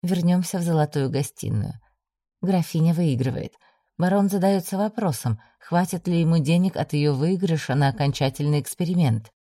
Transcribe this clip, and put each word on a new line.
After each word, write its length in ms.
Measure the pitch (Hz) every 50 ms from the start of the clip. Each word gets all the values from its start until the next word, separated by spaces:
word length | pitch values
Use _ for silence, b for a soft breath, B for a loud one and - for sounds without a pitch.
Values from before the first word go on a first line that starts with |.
| -
Вернемся 560 | 175 185 180 170 175 180 180 180 - - 190
в 20 |
золотую 480 | 170 170 170 156 151 151 - 147 139 131
гостиную. 640 | 131 143 143 - - _ - - 110 107 101 - - - _ _ _ _ _ _ _ _ _ _ _ _
Графиня 520 | - 180 196 180 160 - - 165 156 165 170
выигрывает. 640 | 160 175 160 135 120 127 131 - - - - _ _ b b b b b b b _
Барон 320 | 165 180 190 202 196 202
задается 480 | 185 202 175 196 196 196 175 - - 190
вопросом, 640 | 208 220 214 - 220 185 135 - - 120 110 110 b b b b
хватит 480 | _ - - 175 180 175 - 175 - -
ли 140 | 175 170
ему 160 | 165 160 165 165
денег 400 | 147 131 165 175 185 190 - -
от 160 | 156 - -
ее 220 | 147 147 151 143
выигрыша 580 | 131 143 170 185 180 185 190 165 151 - - 135
на 140 | 139 147 139
окончательный 720 | 131 113 147 143 139 - 139 131 135 - 143 147 147 147
эксперимент. 720 | 139 - - _ 180 165 185 175 170 135 117 107 110 - _ _